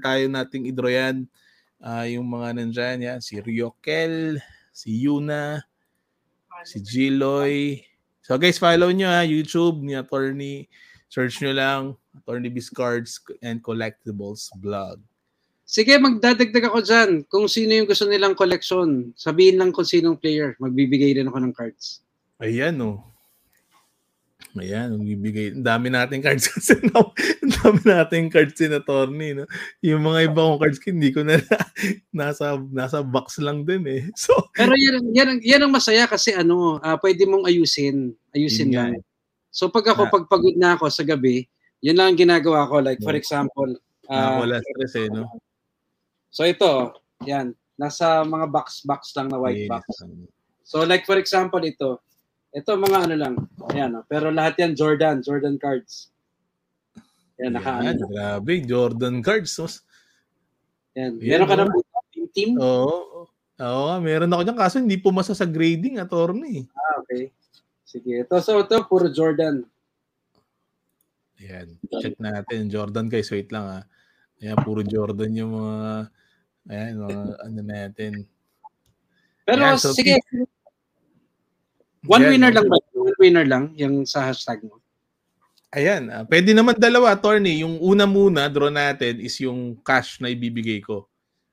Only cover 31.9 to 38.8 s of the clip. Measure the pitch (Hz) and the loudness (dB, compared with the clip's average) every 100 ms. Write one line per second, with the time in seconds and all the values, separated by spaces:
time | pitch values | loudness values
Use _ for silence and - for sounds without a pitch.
31.9 | 202 _ 165 147 147 147 139 135 131 127 | -6 _ -6 -4 -4 -4 -4 -6 -6 -4
32.9 | 151 135 127 - - 143 147 151 190 147 | -4 -2 -2 -4 -6 -6 -4 -4 -4 -4
33.9 | 135 156 - - 508 - - 240 269 269 | -6 -8 -4 2 2 0 2 4 4 4
34.9 | 254 240 233 269 254 226 277 285 269 233 | 2 2 4 4 2 4 6 6 2 4
35.9 | 220 240 202 226 190 165 180 170 156 156 | 4 4 0 0 2 2 2 2 -2 -2
36.9 | 156 196 175 196 196 180 175 160 - 139 | 0 2 2 2 2 2 2 2 0 -2
37.9 | 139 127 117 _ 143 151 110 139 123 | -2 -4 -8 _ -2 -2 0 0 0